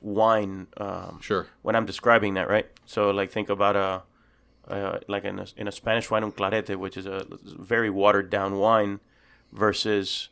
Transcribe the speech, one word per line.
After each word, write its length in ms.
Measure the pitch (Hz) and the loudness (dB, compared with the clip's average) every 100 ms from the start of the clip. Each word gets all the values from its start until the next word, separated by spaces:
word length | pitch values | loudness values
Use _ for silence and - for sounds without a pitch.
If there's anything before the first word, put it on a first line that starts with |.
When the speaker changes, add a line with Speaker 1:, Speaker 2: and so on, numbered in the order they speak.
Speaker 1:
wine, 640 | 104 101 110 110 98 95 95 - | -4 2 4 4 0 -8 -14 -10
um, 420 | 101 90 92 82 | -8 -8 -10 -10
Speaker 2:
Sure. 240 | - 98 82 _ | -4 -4 -4 _
Speaker 1:
when 120 | - | 0
I'm 120 | 113 113 | 0 0
describing 480 | - 120 117 101 | 0 4 6 4
that, 140 | 95 90 | 0 2
right? 160 | 104 - - | 0 0 -10
So, 260 | - - 104 | -8 0 2
like, 200 | 98 95 | 2 -2
think 180 | 113 101 | -4 -2
about 260 | 101 101 | 2 2
a, 280 | 101 95 95 - _ _ _ _ _ - | 2 0 -4 -8 _ _ _ _ _ -10
uh, 260 | 98 95 - - | -6 -4 -6 -4
like, 160 | 101 | -6
in 140 | 98 95 | -4 -8
a, 80 | 98 - | -10 -10
in 100 | 104 | -8
a 60 | |
Spanish 380 | - - 113 - | -6 0 0 0
wine, 120 | 110 | -2
un 60 | 107 | -2
clarete, 440 | - 98 110 101 95 | -2 -2 0 -2 -6
which 200 | 95 98 | -6 -8
is 80 | 95 | -8
a 200 | 95 92 - | -8 -8 -14
very 460 | 98 - 95 117 113 | -18 -14 -2 0 2
watered 380 | 98 101 101 95 | 4 4 4 2
down 300 | 101 98 98 | -2 -2 2
wine, 420 | 104 110 104 101 _ _ _ _ _ | 4 4 2 -4 _ _ _ _ _
versus, 760 | 107 107 - 110 104 95 - - | 0 0 2 0 0 0 -6 -10